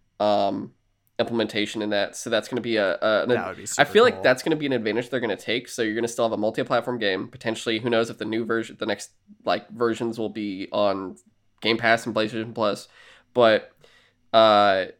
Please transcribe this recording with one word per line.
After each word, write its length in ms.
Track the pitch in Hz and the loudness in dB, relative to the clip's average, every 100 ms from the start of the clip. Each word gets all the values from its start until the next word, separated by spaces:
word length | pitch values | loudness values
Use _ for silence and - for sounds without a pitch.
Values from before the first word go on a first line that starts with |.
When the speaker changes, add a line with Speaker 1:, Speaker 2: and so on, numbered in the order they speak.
| _ - | _ -2
Speaker 1:
um, 520 | 104 104 101 104 107 _ _ _ _ - | 2 2 0 -4 -10 _ _ _ _ -6
implementation 640 | 110 117 107 113 104 110 | -2 -2 -2 -2 -4 -4
in 80 | 104 | -4
that. 240 | 104 98 - | -2 -2 -6
So 140 | 120 | -4
that's 160 | 110 - | -4 -2
gonna 120 | 123 | -6
be 160 | 117 110 | -2 0
a, 180 | 95 - | 0 0
a, 220 | 107 104 | 2 2
an 80 | 110 | 2
Speaker 2:
That 180 | 120 92 | 0 -2
would 80 | 92 | -10
be 60 | |
Speaker 1:
I 40 | 101 | -4
Speaker 2:
super 240 | - 143 | 0 2
Speaker 1:
feel 140 | 208 | 4
like 100 | 247 | 4
Speaker 2:
cool. 80 | 185 | 4
Speaker 1:
that's 200 | 143 131 | 2 2
gonna 100 | 165 156 | 0 -2
be 100 | 143 | -2
an 60 | |
advantage 380 | 123 107 107 127 | -2 0 -2 -2
they're 80 | 131 | -4
gonna 160 | 110 92 | -4 -4
take. 300 | - 120 123 | -4 -4 -4
So 140 | - | -4
you're 120 | 113 | -4
gonna 120 | 110 117 | -2 -4
still 160 | - | -2
have 80 | 117 | -2
a 40 | 104 | 0
multi-platform 640 | 107 113 127 123 127 120 | -2 -2 -2 -2 -2 -2
game. 300 | 104 95 113 | -2 -2 -6
Potentially, 500 | - 117 110 120 110 | -8 -6 -4 -4 -2
who 100 | 123 | 0
knows 200 | 113 117 | 0 0
if 80 | - | -4
the 60 | |
new 200 | 107 113 | -6 -4
version, 320 | 113 113 110 - | -2 -4 -4 -6
the 80 | 107 | -4
next, 240 | 101 - _ _ - | -4 -8 _ _ -8
like, 240 | - 90 - | -4 -4 -6
versions 480 | 113 117 110 117 113 | -4 -2 -2 -4 -4
will 100 | 107 | -6
be 400 | 107 104 95 95 | -6 -8 -8 -6
on 440 | 104 101 98 95 78 _ _ _ _ | 0 0 0 -6 -14 _ _ _ _
Game 160 | - 113 | 0 2
Pass 280 | 117 117 120 | 2 2 0
and 80 | |
PlayStation 400 | 107 110 113 110 | -2 -2 -4 -8
Plus. 320 | 117 107 101 - - - - _ | -2 -2 -2 -10 -20 -20 -20 _
But, 400 | 123 117 107 - _ _ _ _ _ _ | 4 6 6 0 _ _ _ _ _ _
uh, 540 | 113 110 104 101 95 92 | 6 8 8 6 4 -2